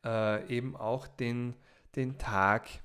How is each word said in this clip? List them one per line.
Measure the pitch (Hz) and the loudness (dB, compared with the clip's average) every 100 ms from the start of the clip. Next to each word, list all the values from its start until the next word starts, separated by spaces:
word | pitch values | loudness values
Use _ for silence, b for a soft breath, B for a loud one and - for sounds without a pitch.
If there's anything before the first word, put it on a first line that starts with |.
äh, | 117 113 107 107 - | 0 0 2 0 0
eben | 120 131 - | -2 -2 -4
auch | 110 127 - | -2 -2 -4
den, | - 120 120 120 120 b b b - | -4 -2 -2 -4 -8 b b b -4
den | 131 135 | -4 -2
Tag | - 101 98 107 - - | -2 4 6 4 0 -16